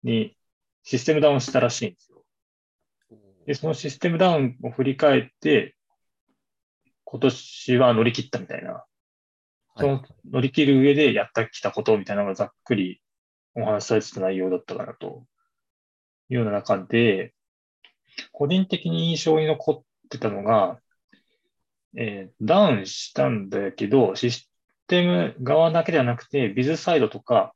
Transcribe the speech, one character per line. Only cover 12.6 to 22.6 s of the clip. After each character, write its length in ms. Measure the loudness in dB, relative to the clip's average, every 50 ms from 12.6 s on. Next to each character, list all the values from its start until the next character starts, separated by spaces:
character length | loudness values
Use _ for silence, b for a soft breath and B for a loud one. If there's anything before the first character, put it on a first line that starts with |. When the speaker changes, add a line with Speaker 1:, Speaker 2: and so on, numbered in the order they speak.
| _
Speaker 1:
く 120 | -2 -2
り 260 | -2 -2 -4 -6 _ _ _ _ _ _ _ _ _ _ _ _
お 120 | -8 -4
話 160 | -2 -2 -4
し 60 | -2
さ 80 | 0 0
れ 60 | 0
て 100 | 0 -2
た 80 | -10 -6
内 180 | -4 -4 -2
容 120 | -2 -2 -2
だ 80 | -4
っ 80 | -4 -6
た 100 | -8 -12
か 100 | -10 -10
な 100 | -12 -14
と 300 | _ -14 -16 -16 -16 -20 _ _ _ _ _ _ _ _ _ _ _ _ _ _ _ _ _ _ _ _ _
い 40 | -4
う 40 |
よ 40 | -2
う 40 | -2
な 60 | -2
中 280 | -2 -4 -2 -2 -2 -2
で、 560 | -2 -2 2 4 4 4 2 0 -4 -10 _ _ _ _ _ _ _ _ _ _ _ _ _ _ _ B B B B B
個 160 | _ -4 -2
人 180 | 0 2 0 0
的 240 | 0 -4 -6 -4 -4
に 220 | -4 -2 -2 -2
印 140 | -4 -2 -2
象 140 | 0 0 0
に 60 | 0
残 260 | 0 -2 -2 -2 -4
っ 120 | -4 -4 _ _ _ _ _ _
て 80 | -14
た 120 | -6 -6 -6
の 140 | -6 -4 -2
が、 360 | 2 2 2 2 0 -4 -10 _ _ _ _ _ _ _ _ _ _ _ _ _ _ _ _ _ _ _ _ _ _ -10
え 360 | -8 -8 -8 -8 -10 -16 -16
ー、 20 | _ _ 0
ダ 240 | 2 4 4